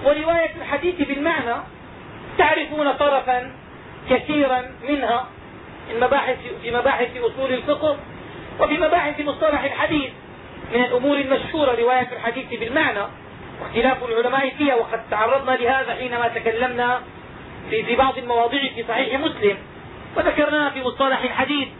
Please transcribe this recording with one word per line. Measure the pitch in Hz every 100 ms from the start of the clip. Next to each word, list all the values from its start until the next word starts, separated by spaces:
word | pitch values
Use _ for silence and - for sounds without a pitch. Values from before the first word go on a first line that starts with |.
| 269
ورواية | 302 311 339 320 339
الحديث | - 294 349 359 285
بالمعنى | 277 311 320 233 269 - - - - - - - -
تعرفون | 311 311 294 302 285
طرفا | 269 285 269 254 247 262 - - - - - -
كثيرا | 254 - 302 269 254 247 - 240
منها | 285 226 233 254 - - - - - -
المباحث، | 226 247 277 262 247 247 220
في | 226
مباحث | 240 254 247 240 247
أصول | 233 262 269
الفقه | 254 - 285 302 285 - - - - - -
وفي | - 302
مباحث | 311 339 294 294
مصطلح | 294 269 311 294
الحديث، | 269 262 302 302 262 - - - - - -
من | 233
الأمور | 247 247 269 285
المشهورة | 269 262 - 330 277 233
رواية | 233 254 247
الحديث | 240 233 254 - 226
بالمعنى | 226 277 294 208 - - - - - -
واختلاف | - 220 247 254
العلماء | 247 226 240 262 269 262
فيها، | 294 247
وقد | 226 220 -
تعرضنا | 208 220 269 262
لهذا | 254 240 269 240 226
حينما | 254 240 233
تكلمنا | 233 233 220 247 240 247 247 - - - - - - -
في، | 220
في | 220 240
بعض | 269 262
المواضيع | 240 233 233 277 262 226
في | 226
صحيح | 226 262 262
مسلم، | 311 - 208 196 - - - - - -
وذكرناها | 311 285 294 302 285
في | 269
مصطلح | 254 240 269 262
الحديث. | 247 240 262 294 262 -